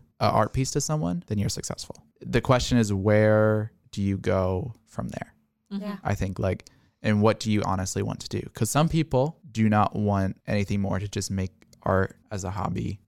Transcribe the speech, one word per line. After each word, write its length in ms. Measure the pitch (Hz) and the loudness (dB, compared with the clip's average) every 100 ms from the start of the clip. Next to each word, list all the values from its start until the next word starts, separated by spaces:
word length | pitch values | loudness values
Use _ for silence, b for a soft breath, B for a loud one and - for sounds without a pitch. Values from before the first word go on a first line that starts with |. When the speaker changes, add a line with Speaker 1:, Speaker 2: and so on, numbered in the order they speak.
| _ _ | _ _
Speaker 1:
an 120 | 110 | 2
art 200 | 110 110 | 2 2
piece 180 | 127 131 | 0 -2
to 100 | 147 | -2
someone? 420 | 147 151 165 180 - | -2 -2 -2 -4 -4
Then 100 | 107 | -2
you're 120 | 101 | -2
successful. 540 | - - - - - _ _ | -4 -8 -10 -12 -18 _ _
The 200 | - 120 | -4 -2
question 380 | - 123 - 123 | 2 2 4 2
is, 120 | 104 | 2
where 800 | 98 104 107 107 107 107 107 107 - _ | 2 4 4 6 6 4 2 -2 -10 _
do 100 | - | -4
you 160 | 98 95 | -2 -2
go 560 | 98 95 92 92 123 - _ | 0 0 0 -2 -4 -12 _
from 220 | - - | -10 -8
there? 240 | - - _ _ _ _ | -10 -14 _ _ _ _
Speaker 2:
Mm-hmm. 120 | 196 | -10
Speaker 3:
Yeah. 140 | 208 202 | -8 -6
Speaker 1:
I 120 | - 101 | -4 -2
think, 240 | 95 92 | -2 -2
like, 260 | 101 90 - b b b | -2 -2 -8 b b b
and 180 | 110 104 | 0 4
what 180 | 110 107 | 4 2
do 120 | 110 | 0
you 100 | 104 | 0
honestly 380 | - 92 95 101 | 0 -2 -2 -4
want 180 | 107 - | -4 -6
to 80 | - | -6
do? 120 | 101 - - | -8 -8 -4
'Cause 160 | 113 | 0
some 180 | 139 160 | 2 2
people 480 | 160 151 127 147 - 135 | 0 0 0 0 -4 -8
do 180 | 110 110 | 0 4
not 260 | 107 104 107 | 4 2 2
want 420 | 104 98 95 - - | 0 2 0 -4 -4
anything 340 | 104 101 101 | -2 0 -2
more 160 | 98 98 | -2 -2
to 100 | 101 | -4
just 220 | 101 - | -6 -4
make 220 | 95 95 - _ _ | -4 -4 -8 _ _
art 340 | - 95 92 - _ | 0 2 2 -4 _
as 120 | 104 | -8
a 60 | 92 | -8
hobby. 500 | 98 95 - 104 104 | -6 -4 -4 -6 -8